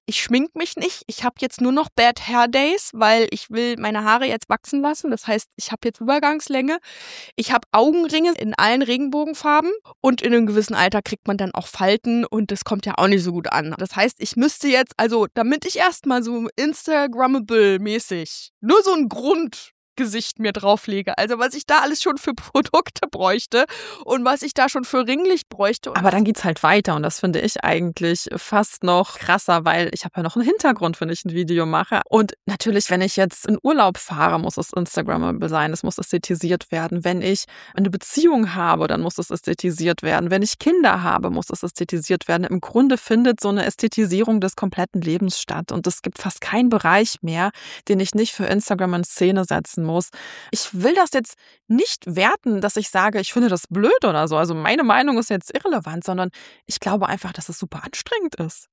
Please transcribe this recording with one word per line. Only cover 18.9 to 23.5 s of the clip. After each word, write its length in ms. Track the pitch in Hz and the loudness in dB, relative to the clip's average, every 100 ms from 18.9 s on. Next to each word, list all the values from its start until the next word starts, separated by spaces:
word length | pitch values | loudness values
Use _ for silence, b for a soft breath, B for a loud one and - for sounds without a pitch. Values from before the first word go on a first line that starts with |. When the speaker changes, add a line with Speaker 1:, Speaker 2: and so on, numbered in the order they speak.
Speaker 1:
ein 160 | 349 254 | 2 0
Grundgesicht 1300 | 214 254 330 311 - - _ _ - 247 214 - - | -2 0 0 0 -8 -18 _ _ -6 -4 -4 -6 -4
mir 120 | 220 | -4
drauflege. 680 | 202 196 214 - 196 196 - | 0 2 2 0 -4 -4 -2
Also 220 | 214 233 | -2 0
was 140 | 254 | -2
ich 120 | 269 - | -4 2
da 140 | 302 | 2
alles 220 | 269 294 | 4 0
schon 160 | - 285 | -2 -2
für 160 | - | -4
<laughs> 20 | - | -6
Produkte 720 | - 277 - 320 - - - | -2 -2 4 2 2 -4 -8
bräuchte 540 | - 185 208 - | -2 0 0 2